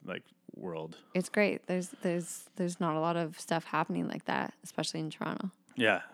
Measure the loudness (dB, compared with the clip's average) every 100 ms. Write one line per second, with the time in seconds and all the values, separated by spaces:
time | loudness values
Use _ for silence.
0 | -8 -8 -8 _ -18 -10 -6 -4 -6 -10
1 | -2 -2 0 2 2 2 -2 -4 -4 -4
2 | 0 0 -2 -10 -10 -2 -2 0 2 2
3 | 2 2 0 -2 0 0 2 0 2 0
4 | 0 -2 0 0 0 -6 -8 -4 -2 -2
5 | -4 -2 -4 -2 -6 -8 _ 4 6 6
6 | 2